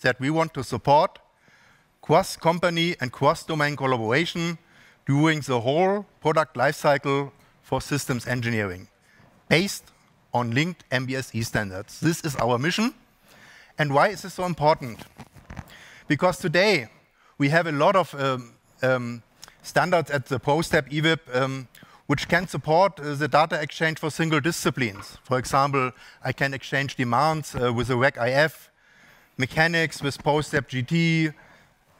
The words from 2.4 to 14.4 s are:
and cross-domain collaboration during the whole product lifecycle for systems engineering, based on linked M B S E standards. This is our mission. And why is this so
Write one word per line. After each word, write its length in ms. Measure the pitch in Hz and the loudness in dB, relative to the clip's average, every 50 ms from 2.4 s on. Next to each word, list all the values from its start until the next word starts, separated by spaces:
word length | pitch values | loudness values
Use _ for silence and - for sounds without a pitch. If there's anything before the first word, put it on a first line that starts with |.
| - 160 175 170 - 175 170 165 165 175 175 - | 0 0 0 2 0 0 0 0 0 0 -2 -4
and 120 | 127 127 | -6 -8
cross-domain 640 | - - 135 147 165 - - - 160 151 147 147 147 | -4 2 2 2 2 2 -4 -4 -2 0 0 0 0
collaboration 840 | 139 135 131 131 117 110 107 120 151 170 - - 175 165 170 170 - _ _ _ - - - _ _ _ | -2 0 0 0 0 0 0 0 0 0 -2 -4 -4 -6 -6 -6 -8 _ _ _ -20 -20 -20 _ _ _
during 320 | - 139 143 156 160 156 151 | 0 2 4 4 2 2 0
the 200 | 127 139 127 120 | -2 -2 -2 0
whole 440 | 110 127 143 165 185 190 196 208 202 - _ _ | 0 0 2 2 2 2 0 -2 -6 -10 _ _
product 360 | - 151 156 160 151 - - | -2 0 2 2 0 0 -2
lifecycle 760 | 123 127 147 156 - - 151 139 143 - 143 139 139 143 131 - _ _ _ _ _ | 0 0 0 0 2 2 2 2 4 2 0 0 0 -2 -4 -10 _ _ _ _ _
for 200 | _ - 135 131 | _ -4 -4 -4
systems 440 | - - 147 135 - - 131 117 - | -2 -2 -4 -4 -2 -2 -4 -4 -4
engineering, 640 | - 123 127 117 117 117 110 104 95 90 90 101 - _ _ _ _ _ _ _ _ _ _ _ _ | -4 -4 -2 -2 -2 -2 -2 -2 -4 -6 -10 -14 -20 _ _ _ _ _ _ _ _ _ _ _ _
based 340 | 139 160 196 202 - - - - _ _ _ _ _ _ _ _ | 2 2 2 0 -4 -10 -14 -20 _ _ _ _ _ _ _ _
on 200 | - 120 120 117 | -2 -2 -2 0
linked 320 | 117 131 156 180 170 - - _ | 0 0 0 0 -4 -10 -8 _
M 140 | 131 127 131 | -4 -4 -2
B 100 | 127 131 | -4 -6
S 200 | 135 127 - - | -6 -8 -6 -6
E 80 | 113 | -6
standards. 580 | 117 - - 117 104 98 92 95 104 - - - | -6 -2 -2 -4 -4 -4 -8 -12 -12 -14 -12 -2
This 240 | 139 156 170 - - | -2 -2 0 0 -4
is 100 | 160 131 | -6 -4
our 220 | - 113 120 123 117 | -2 0 0 2 2
mission. 360 | 135 175 170 - 220 254 - - _ _ _ _ _ _ - - - - - - - - _ - | 0 -2 0 0 -2 -4 -4 -8 _ _ _ _ _ _ -20 -20 -20 -20 -20 -20 -20 -14 _ -4
And 140 | 151 147 | -2 2
why 160 | 135 143 170 214 | 4 4 4 4
is 140 | 196 160 | 2 -4
this 120 | - 185 - | -10 -12 -8
so 120 | - | -4